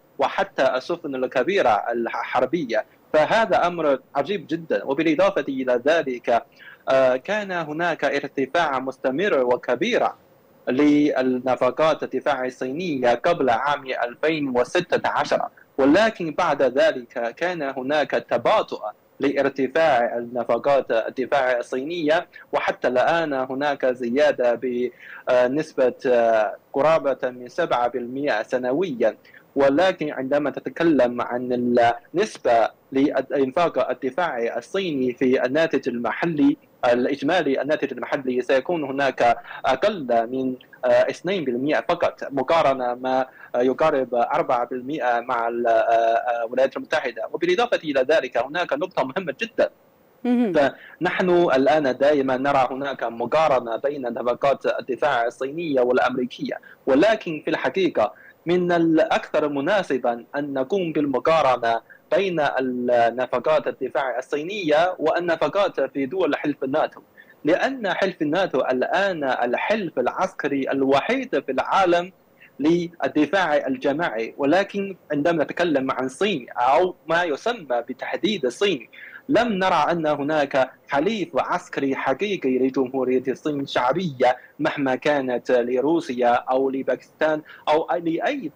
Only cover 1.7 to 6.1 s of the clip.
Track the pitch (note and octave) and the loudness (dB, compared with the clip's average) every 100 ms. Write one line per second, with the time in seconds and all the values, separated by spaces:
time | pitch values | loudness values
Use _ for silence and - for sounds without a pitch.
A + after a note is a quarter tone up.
1.7 | G2+ - A#2+ A#2 A#2 A#2 B2+ - F3 C3 | 2 0 -2 -4 -6 -4 -2 0 -2 -2
2.7 | A2 - _ _ D#3 D3 G#3 A3 E3 F3 | -4 -4 _ _ 2 4 2 2 2 0
3.7 | F3 D3+ C3 - C#3+ C#3 G3+ C3+ E3 D#3+ | 0 0 0 -2 -4 -2 -4 -4 -8 -2
4.7 | G#2 A2+ C#3 D#3+ D3+ F#3+ D#3 C#3 C3+ B2+ | -4 -2 0 0 2 2 2 -4 -4 0
5.7 | B2 C#3 E3 C#3+ | 0 2 0 -2